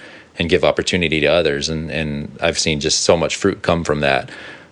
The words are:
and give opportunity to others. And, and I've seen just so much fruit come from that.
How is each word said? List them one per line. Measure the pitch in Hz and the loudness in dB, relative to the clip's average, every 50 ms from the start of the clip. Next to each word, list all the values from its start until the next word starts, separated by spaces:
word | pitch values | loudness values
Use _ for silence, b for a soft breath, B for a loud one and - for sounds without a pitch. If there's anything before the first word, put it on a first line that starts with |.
| B B B B B B B | B B B B B B B
and | - 90 85 | -4 0 2
give | 90 80 78 | 2 4 4
opportunity | 73 - - - - - 90 85 73 78 78 | 4 2 2 0 0 0 0 0 0 0 2
to | 73 | 2
others. | 71 76 87 82 78 71 73 71 78 | 4 4 4 4 2 0 -2 -2 -4
And, | 80 78 80 78 | -4 -4 -4 -4
and | - 78 78 76 71 73 76 - - - | -4 -4 -4 -4 -4 -6 -8 -10 -8 -2
I've | - 85 80 - | -2 -2 0 0
seen | - 90 78 73 | 0 -2 0 0
just | 76 76 - - - | 0 0 0 0 2
so | - 90 | 4 4
much | 85 78 71 - | 4 2 -2 -2
fruit | - - 98 85 - - | 0 0 -2 -2 -2 -2
come | - 87 85 80 | 0 0 0 0
from | - 76 73 | -2 -2 0
that. | 73 69 67 65 - - B B B B B B B B | 2 0 0 0 -2 -6 B B B B B B B B